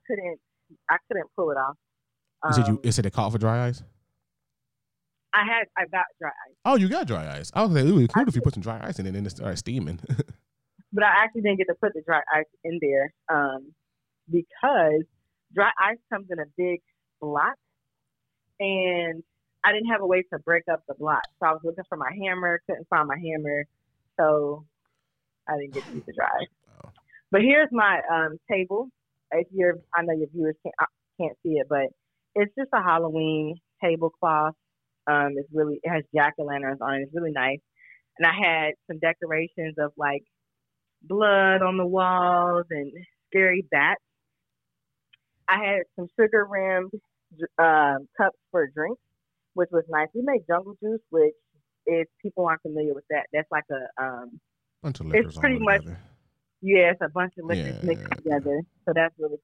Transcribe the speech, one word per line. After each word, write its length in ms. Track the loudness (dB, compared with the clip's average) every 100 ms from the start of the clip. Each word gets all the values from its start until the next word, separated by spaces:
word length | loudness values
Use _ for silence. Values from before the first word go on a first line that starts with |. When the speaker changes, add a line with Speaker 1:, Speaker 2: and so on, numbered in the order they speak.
| -4
Speaker 1:
couldn't, 320 | -8 -8 -10 _ _ _ _ -2
I 60 | -2 -2
couldn't 180 | -6 -6 -4
pull 140 | -2
it 60 | -2
off. 200 | -4 -6 _ _ _ _ _ -6
Speaker 2:
You 80 | 0
said 140 | 2 2
you, 60 |
Speaker 1:
Um, 60 | 0
Speaker 2:
it 100 | 0
said 140 | 0 -2
it 60 |
called 200 | -2 -2
for 60 | 0
dry 280 | 0 0 -2
ice? 140 | -6 -12 _ _ _ _ _ _ _ _ _ _ _ _ _ _
Speaker 1:
I 120 | 0 0
had, 200 | -2 -4 -6
I 80 | -4
got 180 | -4 -4 -6
dry 100 | -10
ice. 240 | -10 -18 _
Speaker 2:
Oh, 100 | 2 4
you 120 | 4
got 180 | 0 -2
dry 300 | -4 -6 -10
ice. 140 | -6
I 80 | 0
was 80 | 2
like, 140 | 4
it 80 | 6
would 80 | 6
be 80 | 6
cool 120 | 4
Speaker 1:
I 60 | 2
Speaker 2:
if 60 |
you 60 | 2
Speaker 1:
did. 40 |
Speaker 2:
put 100 | 0
some 80 | -2
dry 180 | -8 -8
ice 160 | -8 -8
in 80 | -6
it 80 |
and 120 | -6 -6
it 40 |
started 260 | -8 -8 -8
steaming. 420 | -6 -6 -6 -8
<laughs> 40 | -6 -4 -6 -10 _ _ _ _ -6
Speaker 1:
But 100 | 2
I 200 | 4 4
actually 160 | 2 0
didn't 140 | 0 0
get 100 | 0
to 60 | 0
put 140 | -2
the 80 | -2 0
dry 140 | 0 2
ice 100 | -2 -2 _
in 140 | -8 -2
there, 320 | 0 2 0 _ -2
um, 400 | 0 0 -4 -12 _ _ _ _ _ -2
because 760 | -2 -2 -2 2 4 4 2 -2 _ _ _ _
dry 160 | 0 0 2
ice 160 | 0 -2 -8
comes 140 | -10 -8
in 80 | -10
a 60 | -8
big 260 | -4 -4 -4 _ _ _ -14
block, 360 | -6 -2 -2 -4 _ _ _ _ _ _ _ _ _ -6
and 600 | -4 -2 -2 -2 -4 -8 -14 _ _ _
I 80 | 0
didn't 160 | 0 0
have 120 | -2
a 40 | 2
way 160 | 0 -2
to 60 | -6
break 240 | 0 0 0
up 120 | -6 -6
the 80 |
block. 280 | -8 -2 -2 -4 -2
So 60 | -2
I 40 |
was 100 | -2
looking 200 | -4 -8 -8
for 80 | -8
my 140 | -8 -6
hammer, 380 | -6 -2 -2 -2 -4
couldn't 180 | -8 -2
find 200 | 0 0
my 80 | -4
hammer, 480 | -6 -6 -4 -6 -8 _ _ _ _ 0
so 460 | 2 2 0 -8 -14 _ _ _ _ _ _ _ -8
I 80 | -6
didn't 160 | -6
get 120 | -10 -10
to 80 |
use 100 | -14 -10
the 60 |
dry 160 | -4 -2 -2
ice. 60 | -6 _ _ -20
Speaker 2:
Oh. 60 | -20 _ _ -20 0
Speaker 1:
But 100 | 4
here's 280 | 6 6 4
my, 300 | 2 2 2 0
um, 240 | 0 0 -4 -4
table. 380 | -4 -2 -4 -6 _ _ _ -4
If 160 | -4 -2
you're, 280 | 0 0 0 -2 -2
I 60 |
know 120 | 0
your 140 | -2 -4
viewers 260 | -4 -4 -4
can't, 120 | -8 -4
uh, 80 | -4 _ _ -8
can't 180 | -8 -6
see 100 | -2
it, 140 | -2 0
but 160 | -2 -2 _ _ _ _
it's 180 | -2 -2
just 140 | -2 -2
a 80 | 0
Halloween 720 | 2 2 2 0 0 -2 -4 -8 _ -4
tablecloth. 720 | -2 0 -2 0 0 2 0 -4 _ _ _ _ 0
Um, 240 | 2 0 -2
it's 120 | -4
really, 260 | -2 -2 -2
it 60 | -4
has 140 | -4 -2
jack-o'-lanterns 680 | 2 2 0 -6 -4 -4 -4
on 120 | -4 -4
it. 60 |
It's 100 | -6
really 180 | -6 -4
nice. 280 | -2 -2 -4 _ _ -20 _ _ 0
And 80 | 0
I 60 |
had 400 | 2 0 0 -2 -6 -12
some 100 | -2
decorations 800 | -2 -2 -4 -4 -4 -6 -8 -4
of, 140 | -6 -4
like, 260 | -4 -4 _ _ _ _ _ _ _ _
blood 580 | -4 2 4 6 6 4
on 140 | 2 0
the 100 | 0
walls 800 | 2 2 2 2 2 2 0 -2
and 220 | -6 -8 -12 -20 _ _
scary 380 | 2 4 2 0
bats. 320 | 2 2 0 _ _ _ _ _ _ _ _ _ _ _ _ _ _ -2
I 80 | 0
had 180 | 0 -2 -4 -8
some 100 | -6 2
sugar-rimmed, 760 | 4 4 0 -2 0 0 -2 -10 _ _ _ -12 -6 2
uh, 380 | 6 6 4 2 -4 -2
cups 220 | 0 -2 _
for 180 | -2 -2
drinks, 320 | -2 -6 -6 _ _ _ _ _
which 140 | -4 0
was 120 | 0 0
nice. 200 | -2 -2
We 80 | -2
made 200 | -2 -2 0
jungle 300 | -2 -2 -8
juice, 180 | -6 -6 -2
which, 240 | 2 2 2 _ _ _ _ -2
if 200 | -2 -2 _
people 240 | -8 -2 0
aren't 160 | -2
familiar 320 | -4 -4 -4
with 100 | -4 -4
that, 160 | -6 -4
that's 180 | -4 -2
like 140 | -4 -4
a, 320 | -8 -8 -8
um, 380 | -8 -8 -14 -20 _ _ _ _
Speaker 2:
Bunch 180 | -8 -8
of 60 | 0
Speaker 1:
it's 80 |
Speaker 2:
liquors 220 | 0 0 0
all 40 |
Speaker 1:
pretty 180 | 0 2
much 220 | 2 2
Speaker 2:
together. 180 | 0 -14 -18 _ _ _ _ _
Speaker 1:
Yeah, 280 | 4 6 6
it's 80 | 4
a 60 | -2
bunch 240 | -2 -4 -4
of 80 | -4
liquors 280 | -2 -4 -4
Speaker 2:
Yeah, 0 |
Speaker 1:
mixed 220 | -4 -4 -4
Speaker 2:
yeah, 80 | -6
Speaker 1:
together. 380 | -2 -2 -2
Speaker 2:
yeah. 80 | -4 -6 _ -2
Speaker 1:
So 60 |
that's 200 | 0 0 -2
really 200 | -6 -6